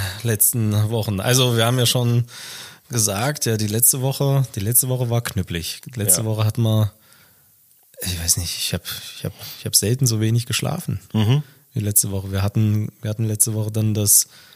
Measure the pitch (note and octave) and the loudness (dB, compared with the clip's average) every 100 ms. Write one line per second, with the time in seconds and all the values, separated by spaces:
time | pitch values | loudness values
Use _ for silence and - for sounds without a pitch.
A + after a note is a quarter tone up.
0 | G2 G2 A#2 G#2 - A#2+ A2 G#2 G#2+ A2+ | -4 -4 -2 2 2 2 2 2 2 0
1 | G#2 F#2+ A#2 C3 B2+ A2+ A2+ B2+ A#2 B2+ | 0 0 2 4 4 4 2 4 2 2
2 | A#2+ A#2+ A#2+ - - - - - _ A#2+ | 2 2 0 -8 -16 -16 -18 -20 _ -2
3 | G#2 G2 C3 D3+ - A2 G#2+ A2 - C#3 | 0 0 -2 -2 -2 0 0 2 2 2
4 | C3+ - C#3 C#3 B2+ - G2 B2 C3 B2+ | -2 0 2 2 0 -2 0 0 0 0
5 | A#2+ A#2 - G2 E2+ E2+ E2 - - B2 | 0 0 0 -4 -2 -4 -6 -10 -12 -4
6 | G#2+ - A2 G#2+ A2 A#2 A2 A2 G#2 - | 0 2 0 0 0 2 2 4 2 -2
7 | _ - - _ _ _ _ _ _ - | _ -20 -20 _ _ _ _ _ _ -10
8 | F#2 E2+ E2+ - F2 - - F2+ - - | -6 -4 -2 -2 -2 -6 -4 -4 -6 -12
9 | - - - - - - - - G2+ B2+ | -12 -10 -10 -10 -16 -10 -2 0 0 2
10 | B2+ A2 A2 A#2 - A#2 - - - G2 | 0 2 2 2 0 -4 -2 -4 -4 -6
11 | - A2 G#2+ C#3+ D3 - _ A#2 G#2 G#2 | -2 0 2 2 0 -14 _ -4 0 0
12 | G2+ F#2+ G2 G2 G2+ A2 G#2+ G#2+ G#2+ - | 0 -4 -4 -2 0 2 2 2 -2 -6
13 | G#2+ G#2+ A2 G#2+ A#2 G#2+ G#2+ A2 G#2+ G#2+ | -8 -4 -2 0 -2 -2 -2 0 0 0
14 | G2+ - - - - | 4 4 2 -6 -20